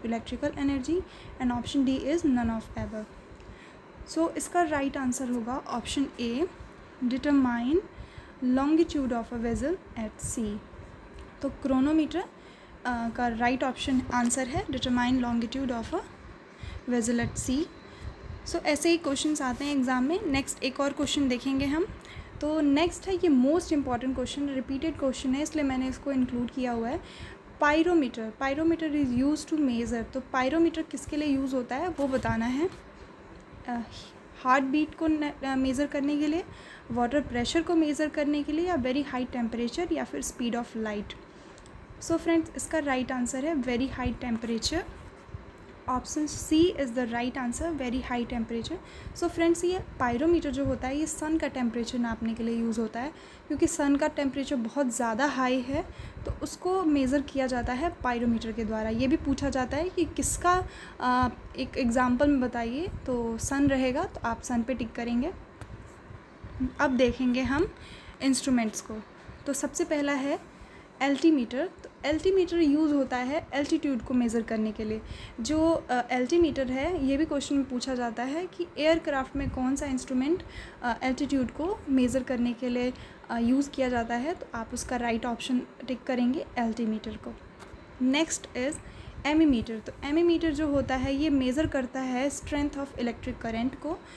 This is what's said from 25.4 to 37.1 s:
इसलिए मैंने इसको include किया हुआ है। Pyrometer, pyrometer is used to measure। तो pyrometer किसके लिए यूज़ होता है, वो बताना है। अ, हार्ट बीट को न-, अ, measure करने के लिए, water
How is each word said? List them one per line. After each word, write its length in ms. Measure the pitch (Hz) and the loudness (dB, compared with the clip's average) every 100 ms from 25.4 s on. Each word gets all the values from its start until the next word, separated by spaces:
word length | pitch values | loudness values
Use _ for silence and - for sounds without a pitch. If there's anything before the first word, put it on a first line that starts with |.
इसलिए 220 | 311 302 | 0 0
मैंने 240 | 277 262 262 | 0 0 -2
इसको 240 | 254 277 | -4 -2
include 400 | 262 247 240 240 | 0 0 0 -4
किया 200 | 269 247 | -2 -2
हुआ 180 | 233 226 | -2 -2
है। 120 | 339 - - - - - - | -4 -8 -16 -16 -16 -16 2
Pyrometer, 680 | 294 311 339 349 247 233 220 - | 4 6 6 6 4 -2 -8 -4
pyrometer 640 | 269 277 330 320 320 294 262 | -2 2 2 2 0 2 2
is 180 | 240 | 4
used 260 | 277 302 - | 2 2 0
to 80 | 311 | 2
measure। 540 | 277 233 226 233 214 | 2 2 0 -2 -2
तो 60 | 262 | -6
pyrometer 720 | - 269 262 320 330 320 320 | -2 0 2 4 4 2 -6
किसके 280 | 294 - 302 | -6 -4 -2
लिए 120 | 302 | 2
यूज़ 260 | 269 269 262 | 2 2 -2
होता 200 | 247 254 | -2 -2
है, 120 | 359 | -2
वो 200 | 302 277 | 0 0
बताना 380 | 254 226 226 233 | 0 0 0 0
है। 240 | 262 370 - - - - - - - - - - | 2 0 -2 -18 -18 -20 -20 -20 -20 -18 -14 -8
अ, 140 | 240 214 - - - - - | -6 -6 -12 -18 -20 -20 -6
हार्ट 200 | 254 269 | 4 4
बीट 320 | 269 302 302 - | 6 2 2 0
को 120 | 320 | 2
न-, 220 | 302 294 | 2 0
अ, 260 | - 269 262 | -2 -2 2
measure 320 | 262 254 294 | 2 2 0
करने 300 | 294 277 294 | 2 0 2
के 100 | 302 | 2
लिए, 160 | 330 359 - - - - | 0 -2 -12 -18 -18 -6
water 300 | 233 240 | 0 2